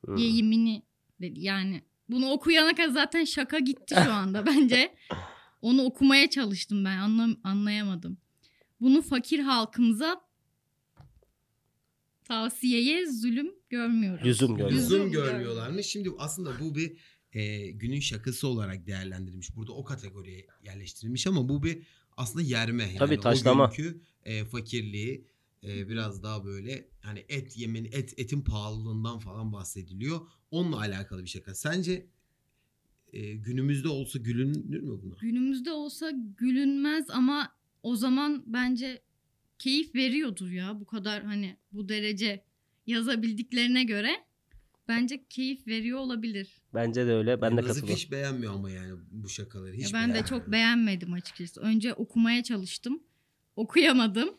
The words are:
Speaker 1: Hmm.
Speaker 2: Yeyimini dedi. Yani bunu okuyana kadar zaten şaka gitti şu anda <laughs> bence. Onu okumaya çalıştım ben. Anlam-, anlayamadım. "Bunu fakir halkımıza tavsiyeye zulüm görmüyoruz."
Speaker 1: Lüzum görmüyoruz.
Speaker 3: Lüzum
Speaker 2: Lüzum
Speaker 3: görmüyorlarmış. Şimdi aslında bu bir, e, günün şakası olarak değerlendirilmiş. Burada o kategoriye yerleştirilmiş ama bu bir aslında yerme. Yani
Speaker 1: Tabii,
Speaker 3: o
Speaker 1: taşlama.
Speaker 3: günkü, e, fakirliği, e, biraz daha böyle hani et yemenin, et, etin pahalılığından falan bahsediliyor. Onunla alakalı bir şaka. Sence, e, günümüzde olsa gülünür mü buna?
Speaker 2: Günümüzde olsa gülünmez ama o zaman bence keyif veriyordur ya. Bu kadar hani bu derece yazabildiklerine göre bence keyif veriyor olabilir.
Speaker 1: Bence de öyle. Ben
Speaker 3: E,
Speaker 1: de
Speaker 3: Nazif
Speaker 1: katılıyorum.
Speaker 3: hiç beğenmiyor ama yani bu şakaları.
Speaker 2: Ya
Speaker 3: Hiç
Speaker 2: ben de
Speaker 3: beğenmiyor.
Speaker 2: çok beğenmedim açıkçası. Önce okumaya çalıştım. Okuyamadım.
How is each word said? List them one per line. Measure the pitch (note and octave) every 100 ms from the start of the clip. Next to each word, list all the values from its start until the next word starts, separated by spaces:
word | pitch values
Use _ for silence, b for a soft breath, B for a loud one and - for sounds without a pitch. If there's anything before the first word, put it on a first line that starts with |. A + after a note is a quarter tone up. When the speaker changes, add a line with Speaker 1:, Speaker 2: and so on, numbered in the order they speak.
| -
Speaker 1:
Hmm. | G2
Speaker 2:
Yeyimini | A#3 A3+ A3 A3+ A3+ G#3+ _ _ _ _
dedi. | F3+ -
Yani | F#3 G3 F#3+ F#3 _ _ -
bunu | B3 C4+
okuyana | C#4+ D#4 D#4+ D#4+ E4
kadar | E4
zaten | C4+ C#4+ E4 D#4
şaka | - C4+ D4+
gitti | C4 C#4 - D4 F3
şu |
anda | G#3 F#3+ G3+ G#3
<laughs> |
bence. | C#4+ C4 B3 D4 - B B B B B B
Onu | A3+ C4
okumaya | B3+ B3+ C4+ C4+ C#4+
çalıştım | C#4 A3 G3 - G#3 F#3+
ben. | F#3+
Anlam-, | G#3 A3 A#3 -
anlayamadım. | G3 G3 G#3 G#3+ G3+ F3+ E3+ F#3 _ _ _ _ _ _
"Bunu | B3 C#4+
fakir | - C4 - D4
halkımıza | C#4 B3 A#3 A#3 A#3 A3 D#4+ F#4 _ _ _ _ _ _ _ _ - _ _ _ _ _ _ _ _ _ _ _
tavsiyeye | _ A3+ A3+ A#3+ B3 A#3 B3 E4 F4
zulüm | A#3+ A#3 A#3 D4+ G4 _
görmüyoruz." | A#3+ A#3 A3+ G3+ F3 B2
Speaker 1:
Lüzum | A2+ B2+ G#2+
görmüyoruz. | G2+ C3
Speaker 3:
Lüzum | B2 G3
Speaker 2:
Lüzum | G3
Speaker 3:
görmüyorlarmış. | D#3 C3+ B2 A#2+ A2+ A#2 F3+ G3+
Şimdi | G#3 F#3 -
aslında | D3+ E3+ E3+ B2
bu | D#3 D3
bir, | D#3+ b b b _
e, | G#2+ G#2 G#2+ G2
günün | G#2 A#2 C#3
şakası | C#3 G#2+ C3 A2+ C#3
olarak | A#2+ G2+ F#2+ F2
değerlendirilmiş. | F#2+ F#2+ F#2 F#2 F#2 F2 A2
Burada | A2
o | B2
kategoriye | C#3 C3 G#2 G2 F#2 F#2 - _
yerleştirilmiş | G2+ G2 F#2 - A2 B2+ F#3+
ama | F#3 B2+
bu | C#3+
bir | D#3 E3 b b b -
aslında | B2 B2+ D#3+
yerme. | A#2 A2+ A#2+
Yani | G2+ F#2+
Speaker 1:
Tabii, | C#3+ D3
Speaker 3:
o |
Speaker 1:
taşlama. | G#2+ - A#2 C3 C3 -
Speaker 3:
günkü, | D#3+ E3+ b b -
e, | A2 G#2+
fakirliği, | A#2+ A2 A#2+ G#2+ G#2 A2+ C3+ b b b _
e, | G#2 G2+ G2
biraz | A2+ G#2+ G2+
daha | G#2+ G#2+ G2
böyle | G2 G#2+ C3+ - -
hani | G#2 G#2 -
et | C#3 - A2+
yemenin, | A2+ A2+ A2+
et, | C3+ B2+ -
etin | A#2+ C#3+
pahalılığından | C#3 G#2+ G#2 A2 A2 A2 A2+ A#2
falan | F#2+ G2+ A2
bahsediliyor. | G2+ F#2 G2 F2+ F#2+ B2+ E3 E3+ b _
Onunla | D#3+ F3 C3
alakalı | G#2+ F#2+ G2 F#2
bir | F2+
şaka. | F#2+ G2 F#2+
Sence, | D3+ F3 F3 F3+ - _ _ _ _ _ _ _ _ _ _
e, | - G#2+
günümüzde | G#2+ G#2+ B2+ C#3 C#3+ C#3+
olsa | C#3 C3+ C3+
gülünür | A#2 A#2+ C3+ D3+ - C#3
mü | C#3+ G#2
buna? | F#2+ -
Speaker 2:
Günümüzde | A3+ A#3+ C4 C4 B3+
olsa | D4+ D4 - D#4+ C4+ A3 G3
gülünmez | B3 B3+ C#4 C#4 C#4+ D#4 C#4
ama | B3 B3+ C#4+ - _ _ _
o | A3+ A#3+
zaman | B3+ C4 D4 D4 -
bence | A#3 B3 B3 C4 B3 _ _ _ _ _ _
keyif | C4 C#4 D#4 A#3+
veriyordur | C4 C#4 D4 F#3 F#3
ya. | F3+ F#3 G#3
Bu | G3+
kadar | A3+ G3+ G#3
hani | G#3 G#3 F#3+ - _
bu | G3+ G3
derece | G#3+ G#3 G3+ G#3+ G3 _ _ _ _ -
yazabildiklerine | A#3 A#3 A#3 A3+ G#3+ A#3+ B3 A#3+ B3
göre | A#3+ G#3 A3 F#4 _ _ _ - _ _ -
bence | A#3 B3 C#4 _
keyif | - C4 C4+ -
veriyor | A3+ A3+ C4
olabilir. | C4 A#3+ A3+ G3+ G3 _ _
Speaker 1:
Bence | A2+ A#2 A#2 A#2+
de |
öyle. | A2+ A2 B2
Ben | A2+
Speaker 3:
E, |
Speaker 1:
de | A#2
Speaker 3:
Nazif | A#2+
Speaker 1:
katılıyorum. | C3 G#2+ -
Speaker 3:
hiç | -
beğenmiyor | C#3 C#3 C3 A2
ama | G2 G2
yani | F#2 F#2 F#2 F2
bu | G#2+ G2+
şakaları. | - G2+ G2 F#2 F#2+
Speaker 2:
Ya | G3+
Speaker 3:
Hiç |
Speaker 2:
ben | A3 A#3
de |
Speaker 3:
beğenmiyor. | A3+ G#3+
Speaker 2:
çok | B3+ G#3
beğenmedim | A3 A3+ A#3+ A3 F#3 F3
açıkçası. | F3 - - F3 -
Önce | G#3+ A3 A#3
okumaya | - A3+ A#3 A3+ A#3+
çalıştım. | A#3+ A3 F#3+ - A#3+ D4+ _ _ _ _ _ -
Okuyamadım. | A3+ D#4+ D4 B3+ A3+ G3 D#4